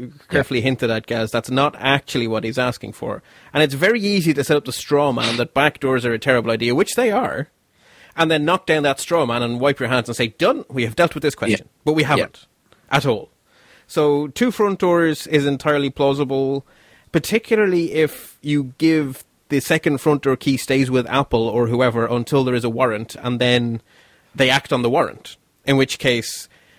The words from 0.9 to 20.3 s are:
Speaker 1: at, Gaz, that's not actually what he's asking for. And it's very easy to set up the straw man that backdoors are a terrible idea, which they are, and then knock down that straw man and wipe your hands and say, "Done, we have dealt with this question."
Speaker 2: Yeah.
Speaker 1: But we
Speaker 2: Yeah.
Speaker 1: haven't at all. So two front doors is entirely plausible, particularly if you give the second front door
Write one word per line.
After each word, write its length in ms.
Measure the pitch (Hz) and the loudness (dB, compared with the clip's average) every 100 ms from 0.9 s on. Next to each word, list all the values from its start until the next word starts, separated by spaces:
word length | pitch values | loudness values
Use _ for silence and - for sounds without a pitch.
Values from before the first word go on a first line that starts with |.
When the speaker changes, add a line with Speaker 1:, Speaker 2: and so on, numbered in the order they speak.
Speaker 1:
at, 160 | 110 - | -4 -4
Gaz, 240 | 117 110 | -4 -2
that's 200 | 117 - | -4 -2
not 240 | 131 147 - | 0 0 -2
actually 480 | 131 139 - 135 117 | 0 0 -2 -4 -2
what 180 | 110 | -4
he's 140 | 110 113 | -4 -2
asking 340 | 127 - 104 | -4 -4 -12
for. 300 | - 117 104 - - - | -10 -10 -10 -12 -20 -6
And 100 | 147 | 0
it's 120 | 151 | 0
very 260 | 135 185 240 | 2 0 2
easy 320 | 202 202 165 | 0 0 2
to 100 | 139 | 0
set 120 | 135 147 | 2 0
up 80 | |
the 80 | 139 | 0
straw 400 | - - 143 143 | -10 -2 2 2
man 240 | 120 117 117 | 0 -2 -2
that 160 | 120 | -2
backdoors 500 | 135 147 - 135 131 | 0 0 0 -2 0
are 80 | 120 | 0
a 40 | 113 | -2
terrible 320 | 139 127 113 | 0 0 2
idea, 240 | 113 117 | -2 0
which 200 | 131 214 | 0 0
they 160 | - 247 | 0 0
are, 380 | 208 - 71 147 _ _ _ _ - - - | 0 -2 -6 -8 _ _ _ _ -20 -18 -2
and 140 | 160 | 2
then 140 | 156 | 2
knock 200 | 147 185 - | 2 0 2
down 160 | 156 | 2
that 160 | 143 135 | 2 -2
straw 260 | - 170 131 | -2 0 0
man 160 | 117 | 0
and 180 | 120 120 | -2 0
wipe 180 | 139 139 | 0 0
your 80 | 120 | 0
hands 200 | 127 120 | 0 -2
and 80 | 117 | -4
say, 120 | 117 | -4
"Done, 360 | - 185 285 - | 0 0 0 -4
we 140 | 127 | -4
have 100 | 113 110 | -4 2
dealt 180 | 170 | 0
with 80 | 147 | 2
this 120 | 147 | -4
question." 320 | - 113 104 - | -2 -2 -2 -4
Speaker 2:
Yeah. 60 | _ | _
Speaker 1:
But 80 | 151 | -2
we 80 | 156 | 0
Speaker 2:
Yeah. 60 | 143 | 2
Speaker 1:
haven't 380 | 139 - - _ _ _ _ _ | 0 0 -8 _ _ _ _ _
at 140 | 139 | -2
all. 260 | 135 110 - _ _ _ _ _ _ | 0 -2 -4 _ _ _ _ _ _
So 420 | - 151 143 147 | 0 2 2 -2
two 220 | - 247 | -2 -2
front 280 | 208 208 185 | 2 0 2
doors 480 | 185 170 165 151 - | 2 4 2 0 0
is 180 | 156 | 0
entirely 460 | 143 139 156 147 139 | 2 -2 0 0 0
plausible, 720 | - 139 139 135 135 135 139 - _ _ _ _ | 0 0 2 -2 0 -2 -4 -8 _ _ _ _
particularly 800 | 165 - 220 - 220 202 180 170 | -2 0 -4 0 0 2 0 0
if 460 | 156 151 - - - | 0 -2 -2 -18 -12
you 320 | 147 147 131 127 | -2 -2 -2 0
give 460 | 160 160 143 120 - _ _ | 2 2 0 -8 -18 _ _
the 100 | 143 | -2
second 380 | - 160 160 143 | 0 0 0 0
front 240 | 160 143 | 2 2
door 140 | 139 | 2